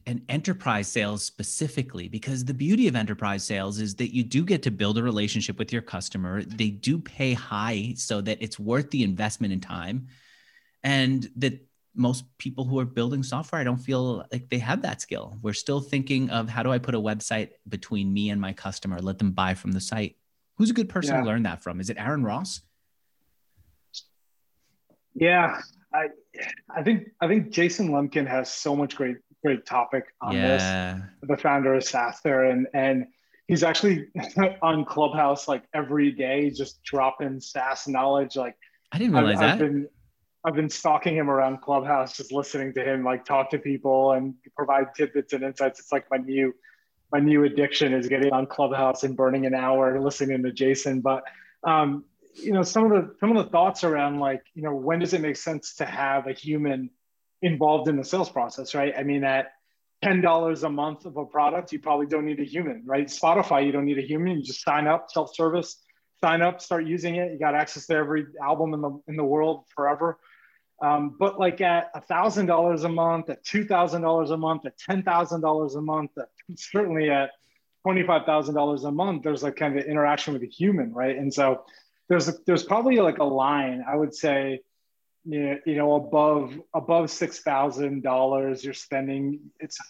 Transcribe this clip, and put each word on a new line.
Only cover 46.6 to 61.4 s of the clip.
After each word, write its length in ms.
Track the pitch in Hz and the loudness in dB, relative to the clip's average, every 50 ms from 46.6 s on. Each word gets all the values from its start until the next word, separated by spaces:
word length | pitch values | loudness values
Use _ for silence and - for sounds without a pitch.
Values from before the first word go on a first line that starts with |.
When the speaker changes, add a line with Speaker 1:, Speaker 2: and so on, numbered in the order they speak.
| _ - _ _ _ _ _ _ _ _ 147 | _ -20 _ _ _ _ _ _ _ _ 0
Speaker 2:
my 80 | 143 | 2
new 240 | 143 151 151 147 147 | 4 6 6 6 6
addiction 480 | 143 143 143 143 139 - - 156 135 131 | 4 4 2 0 0 0 0 2 2 2
is 160 | 131 123 127 | 2 0 0
getting 240 | 139 135 139 139 135 | 2 2 4 4 4
on 140 | 131 135 | 2 0
Clubhouse 580 | 131 - - 143 127 135 135 135 131 131 - - | -2 0 0 0 0 2 2 2 2 2 0 -2
and 100 | 135 127 | -4 0
burning 300 | 123 131 131 131 135 135 | 2 2 2 2 2 2
an 100 | 131 131 | 0 0
hour 460 | 131 127 131 135 135 135 131 131 139 | 0 2 2 4 4 4 4 2 2
listening 420 | 139 143 143 - 143 135 135 127 127 | 0 0 0 0 -2 -2 0 0 -2
to 80 | 127 | -2
Jason. 500 | 117 - 135 135 135 131 - 143 131 131 | -2 2 2 2 2 2 0 -2 -2 0
But, 220 | 117 135 131 127 - - - - - - _ _ - | 2 2 0 0 -2 -8 -16 -20 -20 -20 _ _ 0
um, 420 | 165 160 156 151 143 139 147 - _ _ _ _ _ _ | 2 4 4 4 2 0 -4 -6 _ _ _ _ _ _
you 180 | - - 214 202 | -8 -2 0 2
know, 100 | 190 175 | 2 2
some 280 | 175 - 220 226 220 | 2 2 4 6 6
of 0 | |
the, 240 | 208 190 170 - - - | 6 4 4 0 -2 -2
some 160 | 202 214 233 | 2 2 4
of 80 | 214 180 | 4 2
the 60 | - | 2
thoughts 340 | - 170 180 196 185 - - | 4 4 4 4 2 0 0
around, 340 | 165 156 147 143 143 143 143 | 0 2 2 0 0 0 0
like, 240 | 143 139 135 131 - _ _ | 0 -2 -2 -4 -6 _ _
you 80 | 165 151 | -8 -6
know, 120 | 151 143 | -4 -4
when 240 | 135 127 151 165 170 | -2 -2 0 0 0
does 140 | 175 170 185 | 0 0 0
it 80 | 175 | 0
make 160 | 156 151 135 | 0 -2 -4
sense 400 | - - 165 160 147 - - - | -4 -4 -6 -6 -6 -8 -12 -10
to 80 | - 151 | -8 -8
have 420 | 123 - 135 139 139 139 139 127 | -6 -4 -4 -2 0 0 0 -2
a 60 | 135 131 | -4 -6
human 580 | - - 151 151 151 151 143 135 131 131 123 - _ _ _ _ _ _ _ _ _ 185 | -8 -6 -4 -2 -2 0 -2 -2 -4 -6 -8 -12 _ _ _ _ _ _ _ _ _ 0
involved 460 | 175 160 135 156 151 151 151 - 160 | 0 2 4 4 4 4 4 2 0
in 80 | 147 | 0
the 60 | 139 131 | 0 -2
sales 280 | - - 190 180 - | -2 -2 -2 -2 -2
process, 440 | - 131 120 - - - 131 - - | -2 -4 -4 -4 -6 -8 -10 -6 -4
right? 200 | 147 139 143 135 - | -2 -2 -2 -2 -2
I 60 | 139 | -2
mean, 180 | 143 143 143 139 | -2 -2 0 0
at 300 | 135 135 135 135 - - _ _ _ _ _ _ _ _ _ - | 0 0 0 -2 -4 -8 _ _ _ _ _ _ _ _ _ 0
ten 200 | 202 190 185 180 | 2 2 4 4
dollars 420 | 170 165 165 165 165 160 - 156 | 4 4 4 4 2 0 -2 -2
a 60 | 156 | -4
month 340 | 147 143 147 156 147 - - | -2 -2 -4 -4 -6 -8 -12
of 140 | 180 139 147 | -12 -8 -8
a 60 | 143 | -8
product, 480 | - - 151 | -2 0 2